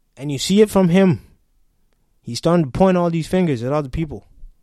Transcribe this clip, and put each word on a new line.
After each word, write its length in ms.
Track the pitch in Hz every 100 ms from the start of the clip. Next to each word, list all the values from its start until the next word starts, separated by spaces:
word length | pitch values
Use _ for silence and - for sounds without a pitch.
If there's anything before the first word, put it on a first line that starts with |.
| _ -
And 140 | 143
you 60 | 135
see 240 | - 196
it 80 | 214
from 200 | 190 185
him. 320 | 180 190 127 - _ _ _ _ _ _ _ _ _
He's 160 | - 120
starting 280 | 170 175 143
to 60 |
point 260 | - 190 180
all 120 | 175
these 180 | 170 151
fingers 360 | 185 175 127
at 100 | 123
other 160 | 151 139
people. 380 | 151 160 107 - - - _